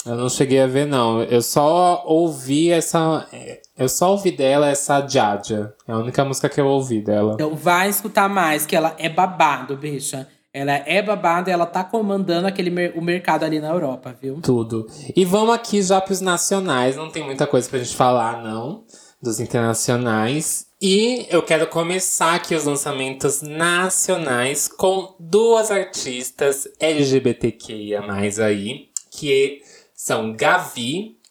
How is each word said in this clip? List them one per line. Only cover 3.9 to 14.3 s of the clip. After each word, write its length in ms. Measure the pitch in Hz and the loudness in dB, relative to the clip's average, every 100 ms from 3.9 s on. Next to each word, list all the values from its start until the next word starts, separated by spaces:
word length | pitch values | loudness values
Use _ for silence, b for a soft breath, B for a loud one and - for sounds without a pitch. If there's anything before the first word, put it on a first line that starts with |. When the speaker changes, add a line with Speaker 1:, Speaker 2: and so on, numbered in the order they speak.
| - 180 | 2 2
Speaker 1:
ouvi 180 | 202 190 | 2 0
dela 380 | 143 135 143 147 | 0 2 4 2
essa 320 | 139 - 143 139 | 0 0 0 2
Jaja. 680 | 131 107 101 - 107 107 - - | 2 2 0 -4 -6 -6 -10 -8
É 40 | |
a 60 | 113 | -6
única 260 | 120 127 | -2 0
música 240 | 139 135 143 | 0 0 -2
que 120 | - | 0
eu 60 | 139 | 2
ouvi 340 | 139 131 110 | 2 0 -2
dela. 340 | 104 104 107 | 0 2 2
Speaker 2:
Então 200 | 107 156 156 | 0 -2 -2
vai 320 | 160 175 196 | 0 2 2
escutar 400 | 196 220 214 196 | -2 -2 0 2
mais, 360 | 202 160 151 156 | 2 0 0 0
que 100 | 170 | 0
ela 180 | 160 - | 0 -2
é 100 | 165 | -4
babado, 680 | 160 185 165 151 135 127 139 | 0 0 2 2 2 -4 -8
bicha. 520 | 147 139 - 135 135 b b | -8 -8 -8 -8 -12 b b
Ela 220 | 139 143 143 147 | -6 -2 -2 0
é 160 | 185 | 0
babado 480 | 202 208 175 170 185 | 0 0 0 0 0
e 20 | |
ela 140 | 175 170 | 0 0
tá 160 | 185 | -2
comandando 640 | 185 226 208 196 175 170 190 | -2 -2 0 0 0 0 0
aquele 240 | 190 180 | -2 -2
mer-, 220 | 175 175 | -2 -2
o 80 | 165 | -2
mercado 420 | 170 180 175 156 | -2 -2 0 0
ali 140 | 156 156 | 0 -2
na 120 | 151 | -2
Europa, 460 | 175 143 131 131 120 | -2 -2 -6 -12 -12
viu? 200 | 135 | -10